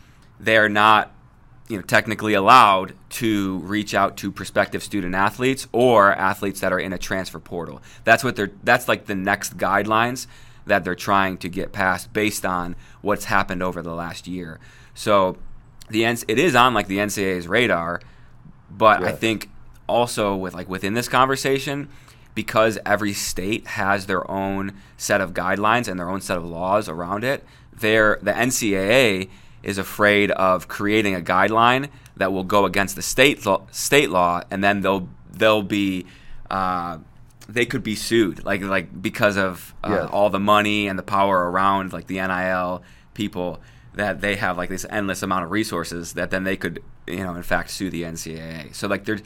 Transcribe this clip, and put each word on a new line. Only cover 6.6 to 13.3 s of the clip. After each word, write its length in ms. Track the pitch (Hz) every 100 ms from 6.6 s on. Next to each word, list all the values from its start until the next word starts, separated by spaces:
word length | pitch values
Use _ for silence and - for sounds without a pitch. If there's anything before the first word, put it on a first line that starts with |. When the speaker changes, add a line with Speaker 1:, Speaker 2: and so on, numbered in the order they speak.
Speaker 1:
that 120 | 95
are 80 | 92
in 140 | 85
a 40 | 92
transfer 400 | - 95 90 82
portal. 440 | - 90 78 67 - -
That's 200 | - 117
what 120 | 127 113
they're, 160 | 101 -
that's, 260 | 107 123 -
like, 160 | 107
the 100 | -
next 440 | 98 98 101 - 90
guidelines 680 | 95 101 104 110 120 131 - - - - -
that 160 | 101
they're 120 | 90
trying 420 | 90 - 98 95 92
to 100 | 90
get 260 | 90 85
passed 380 | 101 95 92 -
based 320 | 107 107 - 95
on 280 | 90 87 87 - -
what's 240 | 95 101
happened 360 | -